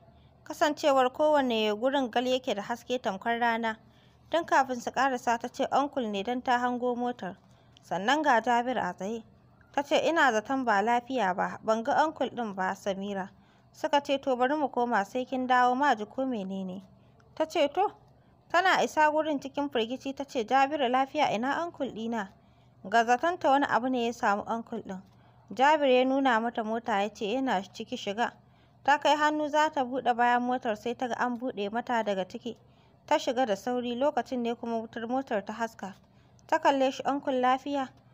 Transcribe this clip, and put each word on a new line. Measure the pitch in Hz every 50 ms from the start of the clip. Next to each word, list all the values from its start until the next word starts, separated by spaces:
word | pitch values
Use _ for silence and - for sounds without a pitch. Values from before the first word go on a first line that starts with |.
| - - - - _ - _ _ _
Kasancewar | - 302 - 339 302 302 - - 302 269 269 254 254 254
kowanne | - 302 302 302 285 262 254 233 220 214 214 208
gurin | 208 233 269 262 285 269 220
gal | - 240 254
yake | 254 254 262 262 269 208
da | 202 196
haske | - 240 233 - - 247 254
tamkar | - 226 190 190 - 240 233 233
rana. | 240 233 226 226 233 226 220 - - - _ _ _ _ _ _ _ -
Tun | - 330 330
kafin | - 349 302 269 262 262 240
su | - 240
ƙarasa | - - 262 277 254 240 - 247 233 240
ta | - 240
ce, | - - 262 - -
"Uncle | 254 277 285 - 277 240 214
ne," | 208 196 196
don | - 247 254 247
ta | - 247 247
hango | 247 247 247 247 240 247 240
motar. | 240 247 247 247 - - 180 196 - _ _ _ _ _ _ _ - _
Sannan | - 180 170 190 226 277 311 311
ga | 294 247 220 220
Jabir | 254 240 233 240 247 254 214
a | 185 180 175
tsaye. | - 185 202 233 226 - - _ _ _ _ _ _ _ _ -
Ta | 269 277
ce, | - 311
"Ina | 269 - 277 330 339 294 262 220
zaton | 214 214 - 269 269 262
ba | 233 208 196 202
lafiya | 233 240 247 240 247 269 254 208 185 180
ba, | 196 180 180 190 - -
ban | 214 220 226 226
ga | 254 - - 294
uncle | 320 311 - 277 233
ɗin | - 226 233 214 190
ba, | 196 190 190 196
Samira." | 190 - 202 190 190 196 202 202 196 185 196 - _ _ _ _ _ _ _ _
Suka | - - 302 302 285 285
ce, | - 277 277
"To | - 277 254
bari | 240 254 254 294
mu | 311 294 240
koma | - 247 240 240 240 220 302
sai | 294 - 254 254
kin | - 269 254 254
dawo | 247 254 247 247 247 247
ma | 254 285 285 247
ji | 220 214
ko | 208 - - 269
menene." | 262 247 214 190 190 196 190 190 185 180 196 - - - _ _ _ _ _ _ - -
Ta | - 311
ce, | 311 - 349 285 285
"To." | - 359 392 403 - - - - _ _ _ _ _ _ _ _ -
Tana | 339 370 370 320 - -
isa | 349 - 311 302 302
gurin | 294 311 311 311 294 262
cikin | - 269 - 294 285 285
firgici | - 247 220 226 262 254 - 269 269
ta | - 277
ce, | - - 277 214
"Jabiru | 208 254 269 269 277 302 311 277 233
lafiya | 254 262 269 269 - 302 277 - 156
ina | 202 240 269 - 294 339
uncle | 349 - - 285 208
ɗina?" | - 208 226 233 233 226 196 190 - _ _ _ _ _ _ _ _ _ -
Ga | 190 208 233 226
zatonta | 226 247 247 - 339 359 349 - 302
wani | 262 277 285
abu | - - 226 233 262
ne | 254 247 233
ya | 233 233
samu | - - 214 202 208 -
uncle | - 220 233 226 - 233 220 -
ɗin. | - 190 185 - - _ _ _ - _ - _ _ -
Jabir | 208 262 294 311 302 285 269
ya | 254 247 254
nuna | 262 262 277 269 269 233 220
mata | 226 240 233 - 220
mota | 214 220 233 - - 220 196 202
ya | 214
ce, | 214 - 233 196 226
"Yana | 262 269 254 214 185 202
ciki | - - - 226 - 254
shiga." | - - 208 196 220 240 - - - _ _ _ _ - _ _ _ _
Ta | - 285 294
kai | - 302 294
hannu | 294 302 302 302 302 302 294
za | 285 302 302 311 311
ta | 294 254
buɗe | 240 254 262 240 247 240
bayan | 226 240 240 240 247 247
motar | 247 247 247 - 247 208
sai | 208 - 240 233
ta | - 262 240
ga | 233
an | - 226 247 247 226
buɗe | 247 262 - 196 208 202 214
mata | 233 240 - 247 226 220
daga | 202 202 190 185 185
ciki. | - 233 - 233 - - _ _ _ _ _ _ _ _ _
Ta | - - 311
shiga | - 302 247 240 262
da | 226 196
sauri | 196 - 254 247 247 240 247 240
lokacin | 240 269 302 294 240 233 - 262 247 233
ne | 233 233
kuma | 233 - 233 233 226
wutar | 220 226 - 233 226 226
motar | 254 262 269 - 240 202 196
ta | - 214
haska. | 220 233 220 - - - 190 196 - _ _ _ _ _ _ _ _ _
Ta | - 311 311
kalle | 302 320 277 269 262 269 262
shi, | - -
"Uncle | - 269 285 - 294 262 254
lafiya?" | 247 254 254 262 - 285 285 277 262 247 - - _ _